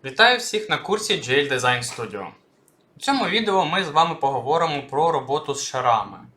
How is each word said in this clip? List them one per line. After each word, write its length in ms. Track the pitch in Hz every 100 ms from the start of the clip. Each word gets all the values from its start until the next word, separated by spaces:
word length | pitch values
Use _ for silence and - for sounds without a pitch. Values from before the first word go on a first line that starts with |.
| 135
Вітаю 320 | 135 233 247
всіх 320 | - 214 -
на 80 | 151
курсі 360 | - 208 -
J 160 | 180 123
L 240 | 139 139
Design 300 | 127 123 123
Studio. 440 | 120 - 110 101 92 - _ _ _ _ _ -
У 20 |
цьому 260 | - 277 196
відео 400 | 208 220 190 156
ми 180 | 180
з 60 | 175
вами 260 | 147 170 160
поговоримо 680 | 135 135 117 160 165 147 131
про 220 | 135 165
роботу 440 | 156 127 147 147 135
з 80 |
шарами. 540 | - 131 123 113 101 131 -